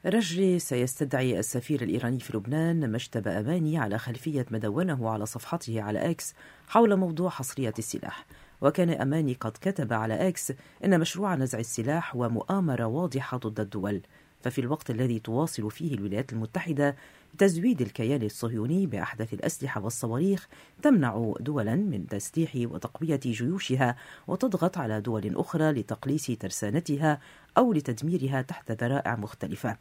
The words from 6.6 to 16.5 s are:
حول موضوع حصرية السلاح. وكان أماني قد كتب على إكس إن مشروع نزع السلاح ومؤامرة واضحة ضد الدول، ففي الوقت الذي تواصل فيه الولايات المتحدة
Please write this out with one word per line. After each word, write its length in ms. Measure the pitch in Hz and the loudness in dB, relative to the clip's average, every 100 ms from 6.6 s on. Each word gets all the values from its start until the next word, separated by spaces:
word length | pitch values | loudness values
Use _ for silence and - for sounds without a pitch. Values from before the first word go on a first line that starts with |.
| - | 2
حول 280 | 226 233 190 | 6 6 6
موضوع 340 | 180 160 180 | 2 0 -2
حصرية 440 | - 127 - 120 110 | -2 -6 -2 -2 -2
السلاح. 480 | - - - - - - - - | -6 -6 -8 -12 -16 -20 -20 2
وكان 300 | 143 156 170 | 2 4 2
أماني 440 | 160 135 156 147 | 2 0 2 0
قد 180 | 127 113 - | -2 -6 -2
كتب 320 | 190 196 113 | -4 -2 -2
على 360 | 113 113 110 190 | 0 0 0 0
إكس 240 | 175 - 131 - - | 0 -8 -10 -14 -4
إن 160 | 196 180 | 2 4
مشروع 340 | - 175 202 | 2 -2 -2
نزع 240 | 160 131 110 | 0 0 -2
السلاح 580 | 113 - 117 160 - 120 | -4 -2 0 0 -2 -2
ومؤامرة 680 | 117 117 - 196 170 123 | 0 0 0 0 2 0
واضحة 520 | 113 135 180 131 - 127 | 0 -2 -2 -4 -4 -4
ضد 240 | 113 110 | -4 -4
الدول، 400 | 101 107 98 101 - - - _ | -4 -2 -2 -4 -6 -20 -20 _
ففي 200 | 127 127 | -4 -2
الوقت 300 | 120 156 - | -2 -4 -4
الذي 280 | 117 127 113 | -2 0 -2
تواصل 520 | 113 117 165 - 107 | -2 -2 0 -2 -6
فيه 240 | - 160 | -4 -4
الولايات 380 | 120 101 101 131 | -4 -2 -4 -4
المتحدة 640 | 113 110 | -6 -4